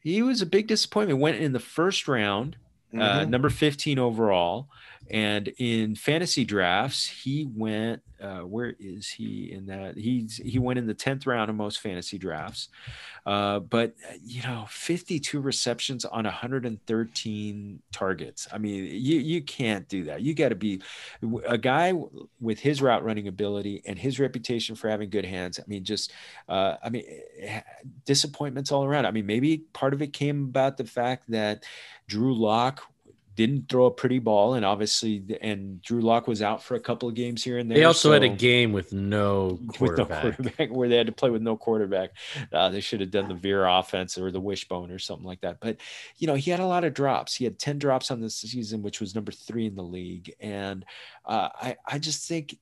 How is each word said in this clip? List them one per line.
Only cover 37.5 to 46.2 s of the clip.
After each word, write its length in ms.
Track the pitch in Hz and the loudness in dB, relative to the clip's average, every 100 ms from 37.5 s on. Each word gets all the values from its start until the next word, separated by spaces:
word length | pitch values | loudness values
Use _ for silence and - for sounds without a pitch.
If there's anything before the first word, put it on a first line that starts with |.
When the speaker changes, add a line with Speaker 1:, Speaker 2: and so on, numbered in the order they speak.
| 123 | -4
Speaker 1:
and 120 | 120 | 2
there, 60 | 117 | 8
Speaker 3:
They 80 | |
also 260 | 160 165 147 | 8 8 10
had 140 | 151 | 10
a 40 | 131 | 8
Speaker 1:
so 60 | |
Speaker 3:
game 380 | 98 123 123 117 | 6 6 8 6
with 220 | 104 92 | 4 0
no 640 | 98 98 104 101 101 95 90 | -2 0 2 4 4 2 -2
Speaker 1:
with 0 | |
no 120 | 120 | -6
Speaker 3:
quarterback. 480 | - 127 82 113 80 | 0 2 4 0 0
Speaker 1:
quarterback, 480 | 107 - 127 - 147 | -2 -2 -6 -2 -4
where 180 | 123 123 | 0 4
they 80 | 120 | 4
had 80 | 117 | 4
to 40 | |
play 160 | 110 131 | 2 2
with 140 | 117 | 2
no 120 | 113 | 0
quarterback. 580 | 110 - 110 101 95 92 - - 143 120 | -2 0 2 2 0 -2 -8 -12 -10 -4
Uh, 200 | - 92 | 2 2
they 100 | 95 | 2
should 180 | 98 113 | -4 -4
have 100 | 98 | 0
done 180 | 101 95 | 0 -2
the 60 | |
veer 320 | 90 98 98 92 | -4 0 4 6
offense 500 | 92 92 95 92 - | 4 4 -2 -4 -4
or 140 | 92 | -4
the 100 | 92 | -4
wishbone 500 | 98 95 - 92 87 | -4 -6 -6 -8 -8
or 80 | 92 | -10
something 280 | - 87 92 | -10 -10 -12
like 160 | 90 | -8
that. 180 | 90 90 | -8 -6
But, 160 | 113 113 - - - | -6 -8 -10 -16 -18
you 100 | - | -4